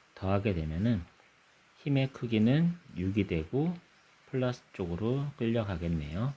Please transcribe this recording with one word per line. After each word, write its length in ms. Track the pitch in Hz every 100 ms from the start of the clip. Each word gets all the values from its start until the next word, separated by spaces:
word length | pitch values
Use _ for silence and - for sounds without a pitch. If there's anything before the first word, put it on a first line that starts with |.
| _
더하게 400 | - 95 98 104
되면은 480 | 87 78 80 110 110 82 - - _ _ _ _ _
힘의 340 | 151 139 135
크기는 640 | - 123 113 110 143 170 170 - -
육이 300 | 92 104 95
되고 480 | 87 80 127 165 175 - _ _ _ -
플러스 360 | 131 127 123 -
쪽으로 540 | - 87 87 110 135 143 -
끌려가겠네요. 960 | 113 117 107 87 85 82 73 82 127